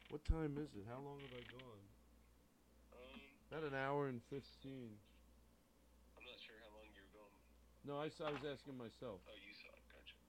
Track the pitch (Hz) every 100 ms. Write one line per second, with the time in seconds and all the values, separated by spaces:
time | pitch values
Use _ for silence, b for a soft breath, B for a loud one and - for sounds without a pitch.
0 | - 147 - 160 151 143 147 107 101 127
1 | 143 143 139 123 117 120 127 107 101 -
2 | - - - - - - - - - 120
3 | 127 - 139 - - 147 151 135 135 143
4 | 139 123 - 139 - - 135 135 117 104
5 | 104 - - - - - - - - -
6 | - - 127 113 - 110 110 90 101 101
7 | 98 107 104 - - - - - 135 143
8 | 156 - 156 147 143 135 143 127 117 -
9 | 127 95 - 101 - - - - - -
10 | - -